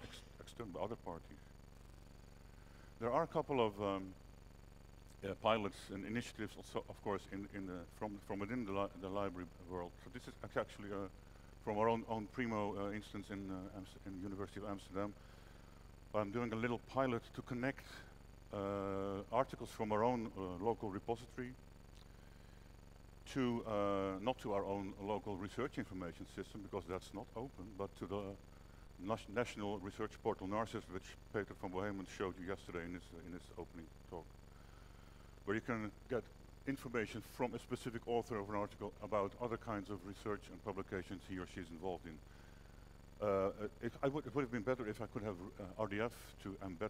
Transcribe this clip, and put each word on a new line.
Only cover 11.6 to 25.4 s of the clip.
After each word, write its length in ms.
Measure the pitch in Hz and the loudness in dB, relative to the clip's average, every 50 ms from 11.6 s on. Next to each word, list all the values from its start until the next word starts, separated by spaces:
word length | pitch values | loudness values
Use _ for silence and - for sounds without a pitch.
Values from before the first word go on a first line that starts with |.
| - | 0
from 140 | 113 107 104 | 2 6 8
our 120 | 110 117 | 8 8
own, 140 | 117 113 110 - | 8 6 4 2
own 180 | 113 110 104 98 - | 0 0 0 0 0
Primo, 400 | - 123 117 113 107 104 101 95 | 2 2 4 6 4 4 4 4
uh, 180 | 98 101 101 | 2 0 0
instance 360 | 98 107 - - - 104 92 - | 0 -2 -4 -4 -6 -6 -4 -4
in, 200 | 104 98 98 95 | -4 -2 -2 -2
uh, 280 | 95 92 92 101 95 101 | -2 -2 -4 -4 -6 -8
Amst-, 240 | 92 90 - - - 101 | -8 -8 -10 -10 -8 -6
in 60 | 98 90 92 | -4 -4 -4
University 360 | 101 95 95 101 92 - 101 | -2 -2 -2 -2 -2 -4 -4
of 80 | 101 104 | -2 -2
Amsterdam. 440 | 101 95 - - 90 95 101 104 101 - - - - - - - - - - - - - - - - - - - - | -2 -4 -4 -2 0 0 0 0 0 -6 -12 -14 -14 -14 -14 -14 -14 -14 -14 -14 -14 -14 -14 -14 -14 -14 -6 0 4
I'm 160 | 107 107 101 | 4 4 4
doing 200 | 101 120 120 117 110 | 4 2 2 4 4
a 20 | |
little 240 | 113 113 120 120 107 - - | 4 4 4 2 2 -2 0
pilot 300 | - 131 135 131 117 117 - - - | 4 4 6 6 6 4 0 -2 -6
to 60 | - - | -6 -4
connect, 420 | - 123 120 123 135 135 - - - - - - - - - - - - - - - - | -2 0 2 2 2 2 0 -4 -10 -10 -12 -12 -12 -14 -14 -14 -14 -14 -14 -8 -4 -2
uh, 40 | 101 98 98 101 101 98 98 98 98 98 101 98 98 101 - | 0 2 2 2 2 2 2 2 2 2 2 0 0 0 4
articles 380 | 113 120 135 - - 120 120 - | 6 6 6 6 2 -4 -6 -4
from 220 | - - 113 104 | -2 0 4 6
our 120 | 107 104 110 | 8 8 8
own, 280 | 123 127 120 110 113 98 98 | 8 6 6 2 0 -2 -2
uh, 260 | 95 92 90 87 98 | -2 -2 0 2 4
local 260 | 117 113 - 117 104 | 4 4 4 2 -2
repository 600 | 92 101 - - 117 - - - - 131 123 123 127 - - - - - - - - - - - - - - - - - - - - - - - - - - - - - - - - - - - - | -2 0 0 0 0 0 -2 -6 -8 -6 -6 -6 -8 -10 -12 -14 -14 -14 -14 -16 -14 -14 -14 -14 -14 -14 -14 -14 -14 -14 -14 -14 -14 -14 -14 -14 -14 -14 -14 -14 -14 -14 -14 -14 -14 -12 -8 0 4
to, 300 | 139 127 120 117 117 - | 6 8 8 6 6 4
uh, 60 | 110 107 104 101 101 101 98 95 98 95 92 | 4 6 6 8 8 8 6 6 4 2 4
not 160 | 101 120 131 - | 4 4 2 4
to 140 | - 113 101 | 2 2 2
our 120 | 98 92 | 4 4
own 280 | 95 98 101 98 95 - 98 | 4 2 2 0 -2 -4 -2
local 360 | 98 101 107 98 - 107 101 | 0 2 2 2 0 0 -2
research 400 | 85 | -2